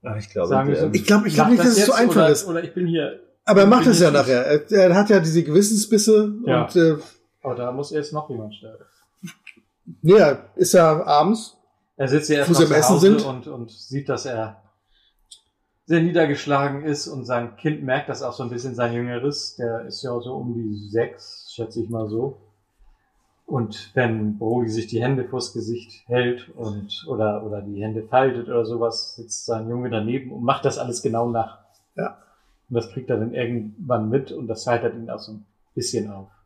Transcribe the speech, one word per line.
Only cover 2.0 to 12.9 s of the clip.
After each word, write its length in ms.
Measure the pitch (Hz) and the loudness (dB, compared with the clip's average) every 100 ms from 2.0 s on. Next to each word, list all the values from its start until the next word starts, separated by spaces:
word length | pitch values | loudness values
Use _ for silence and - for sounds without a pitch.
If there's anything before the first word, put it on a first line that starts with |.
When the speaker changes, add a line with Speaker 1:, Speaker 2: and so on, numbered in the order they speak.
Speaker 3:
einfach 160 | 240 156 | 4 4
Speaker 2:
oder, 120 | 156 | 4
Speaker 3:
ist. 160 | 147 190 | 4 0
Speaker 2:
oder 160 | 170 | -6
ich 80 | 175 | -6
bin 140 | - 175 | -4 -2
hier.“ 340 | 165 143 - _ _ - | 0 -4 -8 _ _ 2
Speaker 3:
Aber 160 | 202 | 6
er 40 | 202 | 8
macht 180 | 247 | 8
Speaker 2:
bin 80 | 254 | 6
Speaker 3:
es 80 | 180 | 6
ja 80 | 170 | 6
Speaker 2:
ich 40 | |
nicht. 80 | 143 | 4
Speaker 3:
nachher. 260 | 131 127 131 | 2 2 2
Er, 240 | 147 - 208 180 | 0 2 4 6
er 40 | |
hat 140 | 180 208 | 6 6
ja 100 | 196 | 4
diese 240 | 160 160 | 4 0
Gewissensbisse 920 | 151 156 202 220 208 220 214 214 214 208 | 4 4 4 2 2 2 6 4 4 -2
Speaker 2:
Ja. 200 | 240 127 - | 0 0 2
Speaker 3:
und, 100 | 175 | 4
äh, 200 | 165 151 - _ _ _ | 4 2 -6 _ _ _
Speaker 2:
Aber 120 | 135 | -10
da 180 | 120 123 | -6 -6
muss 180 | 131 143 | -6 -6
erst 220 | 156 147 | -6 -6
noch 160 | 151 151 | -10 -8
jemand 260 | 120 107 | -10 -12
sterben. 300 | 104 92 - _ _ _ _ 180 - - - _ _ - - | -16 -20 -20 _ _ _ _ -20 -20 -20 -20 _ _ -20 -4
Speaker 3:
Ja, 420 | 156 208 160 131 - - | 6 6 6 2 -6 -2
ist 180 | 185 | 4
ja 280 | 190 160 156 | 6 6 4
abends, 520 | - 147 156 226 - _ _ _ _ _ | 2 2 4 0 -4 _ _ _ _ _
Speaker 2:
Er 100 | 135 | 0
sitzt 220 | 147 147 | 0 2
ja 80 | 147 | 0
erst 140 | 143 | 2
Speaker 3:
wo 20 | |
Speaker 2:
mal 60 | 165 | 4
Speaker 3:
sie 60 | |
am 60 | 160 | 4
Speaker 2:
zu 60 | 151 | 4
Speaker 3:
Essen 180 | 151 | 4